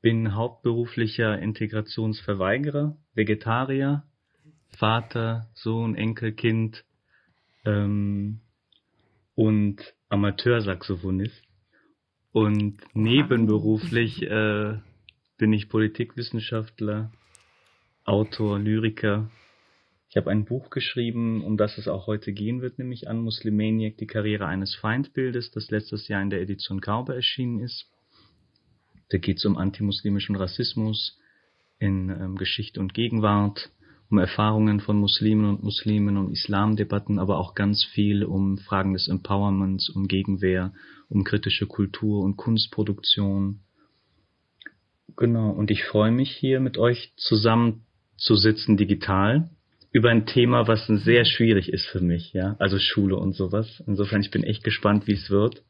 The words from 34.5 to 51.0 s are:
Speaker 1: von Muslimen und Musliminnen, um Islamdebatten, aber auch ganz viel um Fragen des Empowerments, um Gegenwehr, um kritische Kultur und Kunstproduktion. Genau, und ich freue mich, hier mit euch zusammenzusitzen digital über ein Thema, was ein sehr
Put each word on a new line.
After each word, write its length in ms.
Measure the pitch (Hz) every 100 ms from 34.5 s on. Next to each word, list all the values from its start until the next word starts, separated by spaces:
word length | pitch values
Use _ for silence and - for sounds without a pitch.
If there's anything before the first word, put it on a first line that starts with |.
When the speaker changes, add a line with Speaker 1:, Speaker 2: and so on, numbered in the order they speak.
| 107 107 104
Speaker 1:
von 180 | 101 104
Muslimen 480 | 101 - 110 107 104
und 180 | 101
Musliminnen, 540 | 104 107 107 107 101 101 95
um 60 |
Islamdebatten, 880 | - - 101 107 107 101 101 - 101
aber 180 | 95 87
auch 160 | 92 -
ganz 280 | 101 104
viel 400 | - - 104 101
um 340 | 104 95 98 98
Fragen 360 | - 98 95
des 140 | 95 -
Empowerments, 800 | 90 - 98 101 98 95 95 -
um 180 | - 95
Gegenwehr, 640 | 95 98 95 95 92 92 - - - _
um 140 | 104 98
kritische 420 | 101 98 - 101
Kultur 560 | - 98 - 107 104
und 140 | 98 98
Kunstproduktion. 1200 | - 113 - - 107 98 - - 101 98 98 104 _ _ _ _ _ _ _ _ _ _ - _ _ _ - -
Genau, 320 | 117 117 110
und 200 | 98 104
ich 120 | 104 -
freue 260 | 107 110
mich, 200 | 120 135
hier 280 | - 131 131
mit 180 | 131 -
euch 360 | 120 120 - -
zusammenzusitzen 1600 | - 107 113 113 117 110 _ _ _ - - 107 107 110 - 101
digital 720 | 101 98 - 95 101 135 165 - _ _ _
über 180 | 123 117
ein 160 | 117 113
Thema, 420 | 131 120 120 113
was 200 | 110 -
ein 100 |
sehr 260 | 107